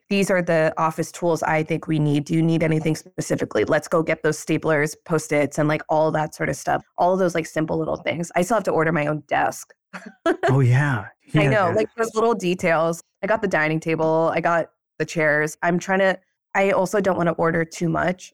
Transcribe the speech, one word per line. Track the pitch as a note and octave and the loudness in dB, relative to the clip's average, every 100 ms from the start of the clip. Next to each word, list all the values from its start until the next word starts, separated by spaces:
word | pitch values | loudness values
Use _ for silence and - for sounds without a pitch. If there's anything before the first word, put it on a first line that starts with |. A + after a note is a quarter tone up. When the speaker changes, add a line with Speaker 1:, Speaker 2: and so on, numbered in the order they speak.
| - | -4
Speaker 1:
these | G3 G3 | -2 0
are | F#3 | 0
the | F3 D#3+ D#3 - | 0 2 0 0
office | D#3+ E3 D#3+ | -2 -2 -8
tools | - F3 D#3 | -4 -2 0
I | - D#3 | 0 0
think | D#3 D#3 - | 0 -4 -2
we | D#3 | 0
need. | D3+ D3 C#3+ | 0 0 0
Do | |
you | E3 | 0
need | E3 E3 | 2 2
anything | D#3+ D#3 D#3+ D#3 | 0 0 0 -4
specifically? | F#3 - - G2+ - G#2+ G2+ | -6 -10 -6 -4 -2 -2 0
Let's | C3+ - | 0 0
go | E3+ | -2
get | D#3+ D#3+ | 0 -2
those | D#3 D#3 | -2 -4
staplers, | - D#3 D#3+ D#3 D3+ - - | -2 -2 0 0 0 -4 -4
Post-its, | D#3 - D3 C#3+ - | -4 0 0 0 0
and, | D3+ | 0
like, | D#3 - | -2 0
all | D#3 D#3 | 0 2
that | D#3 D#3 | 0 -4
sort | - D#3 | -4 -6
of | D3 | -4
stuff." | - C#3+ - - | -4 -4 -4 -2
All | F3 | 0
of | F#3 | 2
those, | F3+ E3+ | 2 0
like, | D#3 | -4
simple | D#3+ D#3 D#3+ | -4 -2 -2
little | D#3 D3 | -2 -4
things. | - C3+ E3+ - | -4 -6 -4 -2
I | |
still | F3+ A3+ | 0 0
have | F#3+ | 0
to | |
order | D#3+ D#3+ | 0 2
my | E3 D3 | 0 0
own | D3+ - | -4 -2
desk. | C#3 C#3+ - - _ _ | -2 0 -4 -12 _ _
<laughs> | - - - E4+ F4+ F#4 | -20 -20 -4 -2 0 2
Speaker 2:
Oh, | C3+ | 4
yeah. | B2 B2+ D3 A#2+ F#2+ - _ D#3 | 4 4 2 -2 -6 -16 _ 2
Speaker 1:
I | |
Speaker 2:
Yeah, | - | 4
Speaker 1:
know, | G#3 F3+ | 4 2
Speaker 2:
yeah. | G#3 | 2
Speaker 1:
like, | - - | -2 -2
those | A3+ A3 | -4 0
little | A3+ A3+ | 0 2
details. | F3+ F#3 F3 D#3+ E3 E3+ - _ | 0 0 2 2 2 -2 -8 _
I | G3 | -2
got | A3 | 0
the | G3+ | 0
dining | E3 D#3 D#3+ | 2 2 0
table. | E3 D#3 D#3+ D#3+ E3 | 0 0 2 2 2
I | E3 | 0
got | E3+ E3+ - _ _ - | 0 0 -2 _ _ -8
the | D#3+ | -6
chairs. | E3 D#3 D3+ D3+ - | 0 2 2 0 -2
I'm | F3 F3 | 0 0
trying | - F#3+ | 0 2
to, | F#3+ F#3 _ _ _ | 2 0 _ _ _
I | G3 G3 | 0 2
also | F#3+ F#3 G#3 | 2 2 0
don't | F#3+ F3 | 0 2
wanna | E3+ | 0
order | - E3 E3 E3 | 0 0 0 -2
too | - E3+ | -4 -2
much. | D#3 D#3+ F3+ - | 0 -2 -4 -10